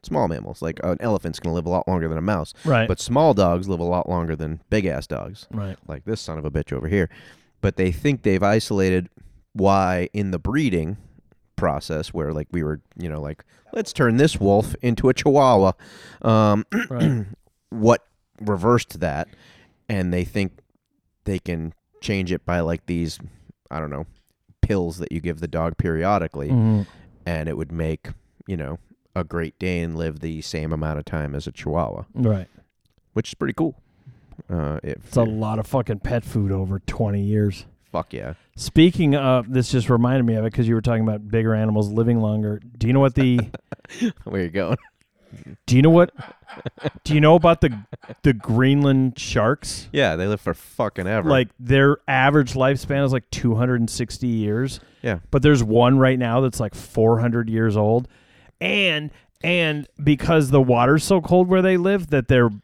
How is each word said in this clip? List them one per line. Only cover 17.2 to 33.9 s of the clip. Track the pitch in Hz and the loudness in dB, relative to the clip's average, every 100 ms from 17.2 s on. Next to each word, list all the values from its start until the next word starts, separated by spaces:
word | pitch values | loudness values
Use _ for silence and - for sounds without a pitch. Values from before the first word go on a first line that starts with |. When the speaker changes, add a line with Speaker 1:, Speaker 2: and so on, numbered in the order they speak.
| 101 113 _ _ _ | -4 -12 _ _ _
Speaker 1:
what | 113 110 117 _ _ _ _ | 0 4 4 _ _ _ _
reversed | 107 98 101 120 - - | -4 -2 2 2 0 -6
that, | 80 73 82 - _ _ _ _ _ | -6 -4 -8 -14 _ _ _ _ _
and | 101 90 | -4 -2
they | 90 87 | -2 -4
think | 107 95 _ _ _ _ _ _ _ - | -4 -6 _ _ _ _ _ _ _ -6
they | 92 | -6
can | - 85 82 - _ _ | -6 -8 -8 -12 _ _
change | - 101 90 | -4 -4 -2
it | 90 - | -4 -2
by, | 87 | -2
like, | 82 85 - | 0 -4 -4
these, | 87 82 - 87 _ _ - _ | -4 -4 -8 -18 _ _ -20 _
I | 76 | -12
don't | 76 | -10
know, | 69 82 _ _ _ _ _ | -10 -12 _ _ _ _ _
pills | - 101 85 85 | -2 0 -2 -6
that | 85 | -8
you | 82 | -6
give | 80 78 | -6 -6
the | 85 | -6
dog | 82 82 82 | -4 -4 -4
periodically, | 87 80 87 104 82 71 71 | -2 -2 0 0 -2 -6 -2
Speaker 2:
Mm-hmm. | 123 110 107 98 _ - _ - | 2 2 2 -2 _ -20 _ -6
Speaker 1:
and | 82 78 | -4 -4
it | 78 | -6
would | 76 | -8
make, | 82 80 78 - - _ _ - | -6 -4 -6 -10 -18 _ _ -10
you | 92 | -8
know, | 69 85 _ _ _ 92 | -8 -12 _ _ _ -8
a | |
Great | 82 85 82 _ | -6 -6 -6 _
Dane | 92 90 85 80 | -6 -4 -4 -4
live | 82 76 | -6 -6
the | 82 80 | -10 -10
same | - 82 78 | -8 -8 -4
amount | 78 78 76 | -4 -4 -6
of | 76 | -6
time | 80 73 71 | -6 -6 -8
as | 73 | -10
a | |
chihuahua. | - - 78 67 50 - - | -10 -6 -4 -4 -6 -12 -2
Speaker 2:
Right. | 120 101 90 _ _ _ _ _ _ | 0 0 -6 _ _ _ _ _ _
Speaker 1:
Which | - - | -8 -6
is | - | -6
pretty | 139 | -6
cool. | - 160 - _ | -2 -6 -6 _